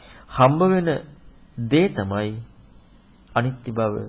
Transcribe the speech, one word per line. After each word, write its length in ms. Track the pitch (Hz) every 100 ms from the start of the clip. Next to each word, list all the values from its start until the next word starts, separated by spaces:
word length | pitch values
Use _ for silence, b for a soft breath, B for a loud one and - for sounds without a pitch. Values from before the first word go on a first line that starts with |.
| B B B
හම්බ 300 | - 127 156 185
වෙන 220 | 185 170 139 - - - - - -
දේ 260 | 113 147 190
තමයි 420 | - 98 101 107 110 113 - - - - - _ - -
අනිත්‍ය 400 | 117 127 127 123
බව, 240 | 113 110 107